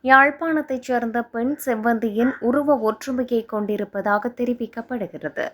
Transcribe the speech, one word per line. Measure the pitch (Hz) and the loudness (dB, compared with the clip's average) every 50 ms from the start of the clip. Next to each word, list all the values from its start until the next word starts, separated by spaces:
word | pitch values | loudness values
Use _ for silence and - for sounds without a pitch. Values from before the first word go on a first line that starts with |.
| _ | _
யாழ்ப்பாணத்தைச் | 254 262 269 277 285 285 294 330 330 320 311 294 - 262 254 247 - | 8 8 8 8 6 2 -2 -4 -2 -2 -2 -2 -2 -6 -6 -4 -2
சேர்ந்த | 254 240 226 233 214 233 220 - - | -2 -2 -2 -2 -4 -4 -6 -4 -4
பெண் | 233 233 254 294 294 - | -4 -2 -2 -4 -4 -2
செவ்வந்தியின் | 269 240 220 214 233 233 226 220 226 202 214 240 262 269 - | -4 -2 0 2 0 0 2 0 -2 0 2 2 2 0 0
உருவ | - 233 247 285 294 285 294 247 | 0 2 2 2 4 2 2 2
ஒற்றுமையை | 220 220 220 - - - 262 247 254 247 247 226 220 | 2 -2 -2 -2 -6 -6 -4 -4 -2 0 0 -2 -2
கொண்டிருப்பதாக | - - 214 208 202 214 202 208 196 _ 202 196 208 202 208 - 196 240 - | -2 -4 -4 -2 -2 -2 -4 -4 -6 _ -4 0 0 0 0 0 -4 -4 -4
தெரிவிக்கப்படுகிறது. | 247 240 247 240 233 208 - 240 226 - 254 240 202 165 - 156 - 151 - - - - | -2 -2 -2 -4 -4 -8 -8 -12 -10 -8 -6 -6 -6 -8 -10 -10 -10 -8 -6 -6 -6 -6